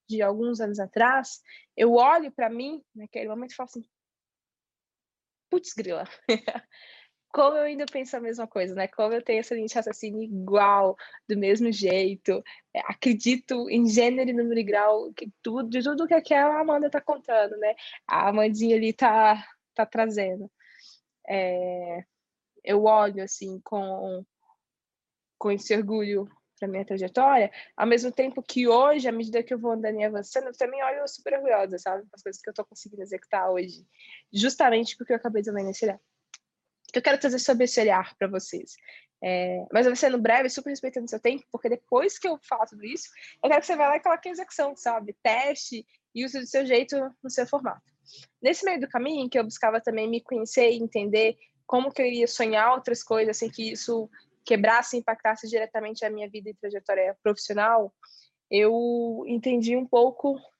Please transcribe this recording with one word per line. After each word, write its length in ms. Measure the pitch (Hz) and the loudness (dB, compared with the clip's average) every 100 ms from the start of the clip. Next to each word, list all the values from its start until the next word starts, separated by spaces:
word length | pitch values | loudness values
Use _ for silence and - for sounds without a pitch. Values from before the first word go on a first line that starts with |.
| - | -6
de 140 | 220 | -2
alguns 380 | 202 214 233 226 | 0 0 -2 -2
anos 180 | 214 208 | -4 -4
atrás, 640 | 190 220 240 269 254 - _ - _ - | -4 2 4 2 -2 -12 _ -20 _ 2
eu 180 | 233 | 6
olho 360 | 240 262 330 294 | 6 6 4 0
pra 180 | 269 226 | -4 -4
mim, 360 | 233 269 311 _ | -4 -8 -10 _
naquele 340 | 220 208 233 226 | -20 -14 -10 -8
momento, 220 | 220 247 | -10 -12
e 40 | - | -12
falo 120 | 247 | -14
assim, 160 | 240 220 _ _ _ _ _ _ _ _ _ _ _ _ _ _ _ - | -14 -18 _ _ _ _ _ _ _ _ _ _ _ _ _ _ _ -4
"Putz, 220 | 359 - | -4 -4
grila, 300 | - 190 165 - - - | -10 -8 -8 -8 -8 -4
<laughs> 400 | 226 - - - - - - _ _ _ | -4 -4 -10 -12 -20 -20 -20 _ _ _
como 220 | - 285 302 | 4 4 4
eu 80 | |
ainda 200 | 294 285 294 | -2 -4 -6
penso 300 | 277 254 254 | -8 -8 -8
a 40 | |
mesma 260 | 233 233 226 | -8 -8 -6
coisa, 300 | 208 185 190 | -6 -4 -4
né? 100 | 190 | -6
Como 260 | - 220 | -2 -2
eu 100 | 233 | -2
tenho 180 | 233 220 | -2 -2
essa 160 | 233 233 | -2 -6
linha 100 | 220 | -4
de 80 | |
raciocínio 480 | 240 220 208 220 214 | -4 -6 -6 -10 -8
igual, 760 | 220 196 185 202 202 202 196 190 - - - | -8 -8 0 4 6 6 4 0 -10 -14 -6
do 80 | 208 | 0
mesmo 360 | 196 220 233 | 2 2 2
jeito, 720 | 202 196 185 190 190 - 185 - - _ | 0 0 2 0 -2 -2 -2 -4 -20 _
é, 80 | - | -8
acredito 880 | - - 262 214 233 254 - 254 240 | -6 -2 0 2 2 0 -2 -6 0
em 200 | 233 233 | 2 4
gênero 420 | 214 240 254 254 | 6 4 2 0
e 20 | |
número 280 | 240 233 226 | 0 0 0
e 40 | |
grau, 480 | 202 202 208 214 240 | 0 2 4 2 0
que 180 | - 220 - | -10 -14 -10
tudo, 260 | 233 240 226 | -6 -6 -4
de 140 | 247 | -2
tudo 240 | 254 294 330 | -2 -2 2
que 80 | |
aquela 460 | 330 320 285 294 302 | 2 4 4 4 2
Amanda 280 | 311 294 294 | 0 0 0
tá 120 | 294 | -2
contando, 560 | - 285 - 226 208 214 | -2 -4 0 0 0 0
né? 180 | 214 220 - - - | -2 -2 -8 -12 -2
A 220 | 165 190 | 0 2
Amandinha 480 | 214 214 214 226 220 | 2 2 2 2 4
ali 160 | 220 | 2
tá, 520 | - 247 220 214 214 - _ _ | 2 4 6 6 4 -2 _ _
tá 100 | - | -4
trazendo." 640 | 220 233 220 208 190 185 202 _ _ - - _ _ _ - | -2 0 0 0 -4 -6 -10 _ _ -20 -20 _ _ _ -6
É, 760 | 196 185 180 180 180 175 175 - _ _ _ _ _ | -2 -2 -2 -4 -6 -8 -10 -12 _ _ _ _ _
eu 220 | - 202 | 0 4
olho, 400 | 214 214 208 196 | 6 6 4 0
assim, 360 | 190 - 196 185 | -8 -10 -10 -12
com, 600 | - 208 196 190 190 185 190 _ _ _ _ _ _ _ _ _ _ - | -8 -6 -6 -6 -8 -10 -12 _ _ _ _ _ _ _ _ _ _ -6
com 120 | 208 | -4
esse 240 | 202 - 214 | -2 0 0
orgulho 540 | 202 220 208 202 202 _ _ - | 0 -2 -2 -4 -4 _ _ -10
pra 40 | 196 | -8
minha 160 | 190 | -6
trajetória, 680 | 196 196 185 240 269 269 202 - - - | -6 -6 -4 2 4 4 2 -4 -12 -2
ao 100 | 226 | 2
mesmo 240 | 240 247 | 2 0
tempo 320 | 247 262 262 | -2 -2 -4
que 240 | - 254 240 | -6 0 4
hoje, 420 | 233 277 302 247 | 6 6 4 0
à 40 | |
medida 300 | 226 226 233 | -4 -2 -4
que 100 | 233 | -2
eu 60 | 240 | -4
vou 140 | 233 | -4
andando 280 | 226 214 214 | -2 -4 -2
e 40 | |
avançando, 420 | 214 208 202 262 262 | -2 -4 -6 -6 -6
eu 100 | 247 | -4
também 260 | 254 269 | -4 -2
olho 240 | 262 285 285 | -4 -2 -6
super 280 | - - | -8 -4
orgulhosa, 440 | 277 277 214 196 180 | -2 2 2 2 -4
sabe? 240 | 190 190 | -6 -6
Com 120 | 208 | -8
as 80 | - | -14
coisas 180 | 196 196 | -14 -12
que 80 | - | -12
eu 60 | |
tô 100 | 214 | -12
conseguindo 380 | 202 220 208 202 | -12 -14 -18 -14
executar 480 | 190 190 - 202 185 | -10 -12 -4 -2 0
hoje, 360 | 180 185 - _ _ - - _ | -2 -4 -10 _ _ -20 -20 _
justamente 640 | 202 247 - 269 226 233 - | 0 0 4 4 4 0 -6
porque 160 | 240 | -4
eu 40 | 233 | -2
acabei 260 | 233 214 | -2 -6
de 80 | 208 | -6
ler 140 | 202 | -6
nesse 200 | 196 202 | -6 -4
olhar. 120 | 214 196 | -4 -4
O 960 | _ _ _ - _ _ _ _ - | _ _ _ -20 _ _ _ _ -6
que 60 | 254 | -2
eu 40 | |
quero 160 | 285 277 | 2 2
trazer 200 | 285 247 | 0 0
sobre 260 | 269 240 | 2 2
esse 160 | 247 - | 2 2
olhar 340 | 214 185 185 - | 4 2 0 -6
pra 120 | 196 | -4
vocês? 480 | 196 - - - - - - _ - | -4 -8 -12 -14 -20 -20 -20 _ -8
É, 420 | 185 180 180 180 - | -4 -2 -2 -6 0
mas 140 | 214 247 | 2 4
eu 60 | |
vou 40 | 247 | 4
sendo 220 | 285 254 | 2 2
breve, 300 | 220 240 254 | 4 4 2
super 220 | 277 285 | -4 -8
respeitando 380 | 277 262 254 233 | -6 -6 -6 -8
seu 120 | 220 | -4
tempo, 240 | 240 269 - | -2 -2 -6
porque 180 | 226 226 | -6 -4
depois 500 | 240 - 247 381 - | -4 0 2 2 -2
que 100 | 370 | -6
eu 100 | 302 | -6
falar 240 | - 233 220 | -4 -4 -4
tudo 180 | 208 | -6
isso, 240 | 208 277 - - - - | -12 -12 -14 -20 -20 -2
eu 60 | 269 | 2
quero 120 | 294 | 2
que 60 | - | 2
você 100 | 302 | 2
vá 120 | 285 | 2
lá 80 | 294 | 2
e 40 | |
coloque 280 | 370 330 359 | 2 0 -4
em 40 | |
execução, 440 | 349 381 - 285 277 | -12 -8 -4 -4 -4
sabe? 400 | 240 226 208 - | -4 -4 -6 -2
Teste 640 | 226 226 277 285 - 233 - _ _ | 0 0 0 -4 -6 -12 -14 _ _
e 100 | 233 | -8
use 140 | 254 262 | -6 -8
do 80 | 247 | -2
seu 180 | 269 | 0
jeito, 320 | 262 247 262 277 262 - | 2 2 2 -2 -4 -10
no 80 | 254 | -8
seu 160 | - 247 | -4 -2
formato. 460 | 285 247 - _ _ _ - - _ | -2 -4 -10 _ _ _ -20 -20 _
Nesse 240 | 247 339 | 0 0
meio 160 | 392 349 | -2 -2
do 80 | 269 | -2
caminho, 400 | 247 269 311 247 | -4 -2 -4 -2
que 100 | 262 | 0
eu 60 | |
buscava 360 | 220 - 226 226 | -2 -2 0 0
também 280 | 233 220 220 | -2 -4 -2
me 120 | 233 | -4
conhecer 500 | - 240 220 - 240 | -4 -6 -2 2 4
e 60 | 233 | 2
entender 600 | 226 220 202 214 220 - _ _ - | -2 -4 0 2 2 0 _ _ -2
como 240 | 254 269 | -2 0
que 120 | 269 | -2
eu 40 | 247 | 0
iria 200 | 240 240 | 0 0
sonhar 460 | - 226 214 226 | 0 0 2 2
outras 300 | 254 247 233 | 2 -2 -4
coisas, 360 | - 220 220 214 | -2 0 0 -2
sem 120 | 226 | -6
que 220 | 226 220 | -6 -8
isso 360 | 226 - 233 220 - _ _ | -8 -6 -4 -6 -14 _ _
quebrasse 520 | - 220 214 233 240 240 | 0 2 4 2 2 -4
e 40 | |
impactasse 480 | 233 220 220 220 220 | -4 -2 -2 -2 -2
diretamente 560 | 226 220 226 214 220 | -4 -2 -6 -8 -6
a 60 | 214 | -6
minha 180 | 214 208 | -6 -10
vida 220 | 208 202 | -12 -14
e 40 | |
trajetória 640 | 208 208 202 - 196 190 196 | -12 -10 -8 -4 0 0 0
profissional, 720 | 214 208 - 202 220 233 196 _ _ _ _ _ - | -2 -2 -2 0 2 2 0 _ _ _ _ _ 0
eu 760 | 202 214 233 240 240 233 226 - | 4 4 4 0 -2 -2 -6 -6
entendi 500 | 240 254 240 226 247 | -4 0 0 0 -2
um 100 | 254 | 2
pouco. 520 | 240 254 247 277 269 - | 4 4 2 -2 -4 -8